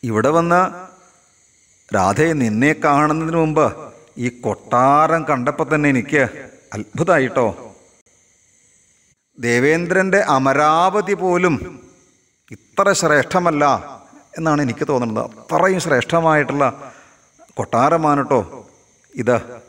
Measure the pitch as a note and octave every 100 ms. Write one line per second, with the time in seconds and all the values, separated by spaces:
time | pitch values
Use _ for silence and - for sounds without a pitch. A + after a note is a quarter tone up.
0 | A#2+ G#2+ A#2+ E3 E3+ F3 F#3 F3 F#3 -
1 | _ _ _ _ _ _ _ _ _ G#2+
2 | F#2+ G#2 D#3 D#3 A#2 G#2+ C#3 D#3 D3+ C#3+
3 | D3+ D#3 D#3+ E3 D#3 D#3 C3+ - C3+ -
4 | _ - B2 - B2 G2 - B2 C3 C#3+
5 | D#3 E3 D#3 C#3 B2 C#3+ D#3 D3+ D3 C3
6 | A2 D3+ C3 D3+ C3 - _ G#2 G#2+ -
7 | E3+ E3+ C3 C3+ A#2 - A#2 G2 _ _
8 | - _ _ _ _ _ _ _ _ _
9 | _ _ _ - A#2 A#2+ C3+ D#3+ F3 F#3
10 | F#3+ G3 - C3+ C3+ C3+ D3+ D#3+ F3+ G3+
11 | G3 G3 F3+ F3 F3+ C#3 F#3 D3 - _
12 | _ _ _ _ _ G#2 _ - G3 G3
13 | E3 D3 B2 F#3 F3 D3+ D3 A#2+ - A#2
14 | - - _ - D#3+ D3 C#3 A#2 D3+ C3+
15 | A#2+ A2 A#2 - - D#3+ F#3 F#3 E3 C3+
16 | A2+ E3+ E3 D#3 C3+ C#3 C3+ - C3 -
17 | - _ _ _ _ - G#2 A#2 C3+ E3
18 | D#3 C#3+ C3 C3+ G2 C3+ G2+ _ _ _
19 | _ - A#2+ A#2+ - B2